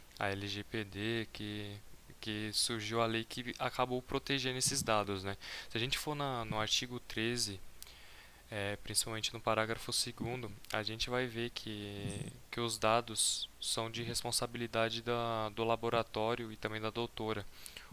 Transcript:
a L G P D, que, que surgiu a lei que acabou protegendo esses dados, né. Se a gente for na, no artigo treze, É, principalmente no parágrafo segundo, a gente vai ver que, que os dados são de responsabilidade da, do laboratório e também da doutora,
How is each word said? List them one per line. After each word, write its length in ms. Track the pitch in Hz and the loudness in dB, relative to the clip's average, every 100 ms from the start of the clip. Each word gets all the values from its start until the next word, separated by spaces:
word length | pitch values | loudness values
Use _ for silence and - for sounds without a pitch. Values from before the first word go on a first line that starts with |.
| - - | -12 -2
a 100 | 101 | 0
L 180 | 98 101 | 0 -2
G 160 | 101 | -4
P 200 | - 113 | -2 -4
D, 440 | 101 101 110 117 107 | -4 -2 0 0 -2
que, 420 | - 104 104 104 104 - - - - | -6 -6 -6 -6 -10 -12 -16 -16 -8
que 300 | 110 107 107 | -4 -2 0
surgiu 480 | - - 113 104 117 | 2 2 0 2 4
a 60 | 113 | 4
lei 180 | 113 113 | 4 0
que 300 | 127 123 - | -4 -6 -2
acabou 420 | 127 - 127 127 | 0 2 2 2
protegendo 560 | - 135 - 139 127 127 | 0 -2 2 2 2 2
esses 240 | - 139 | 2 4
dados, 400 | 113 107 101 98 | 6 6 6 0
né. 120 | 98 101 - - - | -2 -4 -6 -8 -4
Se 100 | 113 | 0
a 20 | |
gente 180 | 127 - | 2 2
for 160 | 151 | 0
na, 320 | 147 139 123 110 | 0 0 0 0
no 140 | 107 | 0
artigo 400 | 107 - 123 123 | 2 2 0 -4
treze, 600 | - 110 113 120 107 95 - - - - - - - - - | -4 0 2 2 0 -2 -8 -12 -14 -14 -16 -16 -18 -18 -6
É, 260 | 107 101 101 | 0 0 -2
principalmente 540 | - 104 117 110 - | 0 0 2 0 -2
no 80 | 117 | 0
parágrafo 540 | 113 110 110 113 - | 2 4 2 0 0
segundo, 580 | - 120 - 113 127 110 98 - | 0 0 -2 -4 -4 -6 -8 -2
a 80 | 107 | -2
gente 260 | 107 110 123 | 0 -2 0
vai 200 | 123 127 | 0 0
ver 240 | 113 120 | -2 -4
que, 800 | - 110 104 104 101 101 101 113 - - | -4 -6 -6 -6 -4 -4 -4 -6 -12 -8
que 100 | 120 | -2
os 200 | 117 110 | -2 4
dados 680 | 110 117 117 107 - - - - | 6 6 4 2 2 2 -2 -4
são 300 | - - 113 | -2 0 0
de 100 | 113 | -2
responsabilidade 1000 | 117 117 120 - 120 117 117 113 113 117 | -2 -2 0 2 0 -2 0 4 4 2
da, 460 | 117 120 117 113 110 | 0 2 2 0 0
do 140 | 107 | 2
laboratório 880 | 113 113 117 117 - 110 110 120 113 | 4 4 4 4 2 2 2 2 -2
e 40 | 110 | -4
também 260 | 110 110 | -4 -2
da 80 | 110 | 0
doutora, 560 | 117 117 - 110 107 107 - - - - | 0 -2 0 0 0 -4 -10 -14 -14 -12